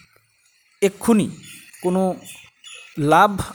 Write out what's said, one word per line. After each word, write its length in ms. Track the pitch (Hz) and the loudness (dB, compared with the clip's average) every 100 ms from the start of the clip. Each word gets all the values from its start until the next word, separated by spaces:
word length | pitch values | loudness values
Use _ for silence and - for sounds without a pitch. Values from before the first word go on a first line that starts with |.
| _ _ _ _ _ _ _ _ | _ _ _ _ _ _ _ _
এক্ষুনি 480 | 196 196 - 220 156 - - - - - | -4 -2 0 0 0 -6 -20 -20 -20 -10
কোনো 340 | 180 185 190 - - - - _ - - - - | -4 -2 -2 -4 -12 -20 -20 _ -20 -20 -16 -6
লাভ 440 | 143 160 208 190 - | 2 4 4 0 -10